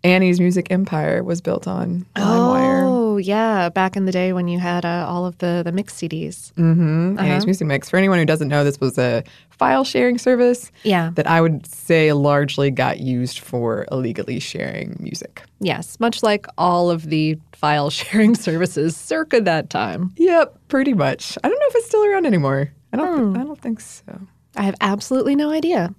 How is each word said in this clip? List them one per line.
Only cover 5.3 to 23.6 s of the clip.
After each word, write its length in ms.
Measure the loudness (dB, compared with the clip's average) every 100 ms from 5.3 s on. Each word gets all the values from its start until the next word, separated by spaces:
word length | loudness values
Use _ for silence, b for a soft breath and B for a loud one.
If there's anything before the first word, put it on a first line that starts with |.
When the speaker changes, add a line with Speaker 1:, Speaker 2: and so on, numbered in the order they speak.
| -4
Speaker 2:
the, 240 | -2 -2
the 80 | -2
mix 220 | -4 -6
C 120 | -8 -8
Ds. 460 | -6 -8 -10 -14 0
Speaker 1:
Mm-hmm. 600 | 2 4 2 2 0 0
Speaker 2:
Uh-huh. 80 | 0
Speaker 1:
Annie's 200 | 2 0
Music 200 | 0 0
Mix. 220 | -2 0
For 60 | 0
anyone 220 | 2 4
who 60 | 2
doesn't 200 | 2 0
know, 140 | 2
this 160 | 2 0
was 160 | -2 0
a 260 | 0 0 -4 B B
file 320 | _ 2 2
sharing 360 | 2 2 2 2
service 520 | 2 4 2 2 -6 b
Speaker 2:
Yeah. 260 | 0 0 0 -2
Speaker 1:
that 100 | 2
I 140 | 4
would 260 | 4 0 -6
say 460 | -18 0 4 4
largely 580 | 4 4 2 0 0 0
got 300 | 2 0 0
used 400 | -4 -2 -4 -8
for 460 | -8 -4 -2 -2 -4
illegally 480 | -4 -4 -6 -6 -8
sharing 560 | -8 -8 -8 -8 -10 -10
music. 420 | -10 -10 -14 -20 -20 _
Speaker 2:
Yes, 400 | -4 -4 -8 -4
much 240 | -2 0
like 240 | 0 0 -4 -2
all 320 | 2 2 2
of 140 | 0 -2
the 300 | 0 0 -2 -8
file 380 | -4 0 0 0
<laughs> 0 |
sharing 460 | -4 -2 2 4 4
services 600 | 0 0 -2 0 -2 -4
circa 440 | -4 -4 2 2
that 280 | 2 0 -2
time. 440 | -4 -4 -4 -6 2
Speaker 1:
Yep, 400 | 4 4 2 -2 _
pretty 260 | 0 2
much. 420 | 2 0 -2 -8 -4
I 60 | -2
don't 100 | 2
know 80 | 2
if 40 |
it's 120 | 0 0
still 180 | 2
around 200 | 2 2
anymore. 460 | 2 2 2 0 -2 -8 _
I 40 | -4
don't 180 | -2 0 0
thi- 40 | -2
Speaker 2:
Hmm. 40 |
Speaker 1:
I 20 |
don't 160 | -4 -8